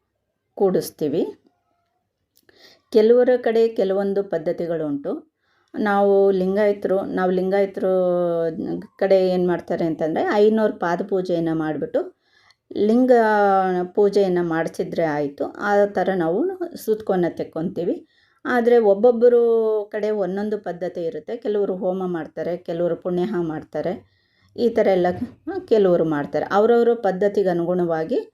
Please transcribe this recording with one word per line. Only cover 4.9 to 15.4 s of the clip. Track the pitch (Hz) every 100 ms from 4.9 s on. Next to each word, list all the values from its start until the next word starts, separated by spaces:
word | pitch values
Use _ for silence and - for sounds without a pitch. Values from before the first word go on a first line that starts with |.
| 143 165 302 - _ _ _ _
ನಾವು | - 208 202 202 196 196
ಲಿಂಗಾಯತರು, | 190 185 196 208 202 196 190
ನಾವು | 190 185 185
ಲಿಂಗಾಯತರು | 185 185 196 196 202 190 185 180 180 175 170 165 165 180 175 185 -
ಕಡೆ | 196 190 185
ಏನು | 180 180
ಮಾಡ್ತಾರೆ | 170 - 170
ಅಂತಂದರೆ | 165 156 160 180 370
ಐನೋರು | 220 214 220 214
ಪಾದ | - 175 175
ಪೂಜೆಯನ್ನು | 196 190 180 170 165
ಮಾಡಿಬಿಟ್ಟು | 160 156 151 160 269 370 - _ _ _ _ - -
ಲಿಂಗ | 208 240 254 240 220 208 202 190 185 180 180
ಪೂಜೆಯನ್ನು | 214 202 202 190 175
ಮಾಡಿಸಿದ್ರೆ | 175 160 165 - 175 175
ಆಯಿತು. | 160 147 143 143